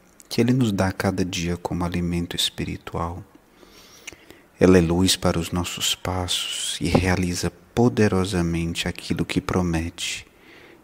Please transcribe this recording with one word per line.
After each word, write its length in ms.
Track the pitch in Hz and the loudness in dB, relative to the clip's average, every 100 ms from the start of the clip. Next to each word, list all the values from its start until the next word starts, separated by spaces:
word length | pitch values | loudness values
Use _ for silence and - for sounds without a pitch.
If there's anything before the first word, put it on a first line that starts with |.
| _ - - | _ -20 -6
que 100 | - | 0
ele 140 | 117 | 4
nos 180 | 131 113 | 4 4
dá 160 | 98 95 | 2 0
a 60 | |
cada 320 | - 98 95 90 | 2 0 0 -2
dia 320 | 87 85 87 | -2 -2 -2
como 260 | - 87 | -4 -4
alimento 540 | 87 87 85 87 85 85 | -2 -2 -2 -2 -4 -2
espiritual. 840 | - - 80 - - 90 85 92 104 - _ - - - - - - - - - _ - | -4 -2 -6 -8 -8 -6 -4 -6 -14 -20 _ -20 -20 -20 -20 -20 -20 -20 -20 -20 _ 4
Ela 200 | 92 92 | 6 8
é 40 | |
luz 360 | 82 87 95 - | 6 2 2 2
para 200 | 92 85 | 0 -2
os 140 | 82 | -4
nossos 420 | 90 85 - - | -4 -6 -4 -4
passos 840 | - - 92 90 - - - - - | -4 -4 -4 -4 -4 -6 -6 -6 -4
e 80 | 92 | 0
realiza 640 | 85 92 90 90 87 107 - - - | 2 2 2 0 -2 -4 -6 -6 2
poderosamente 1120 | 120 113 104 95 92 92 85 82 82 85 90 | 2 4 2 2 0 0 0 0 -2 -4 -6
aquilo 380 | - - 87 - | -6 -6 -4 -2
que 160 | - | -2
promete 840 | - 92 90 82 85 - - - - _ - - - - | 0 0 2 0 -2 -6 -8 -8 -12 _ -20 -20 -20 -20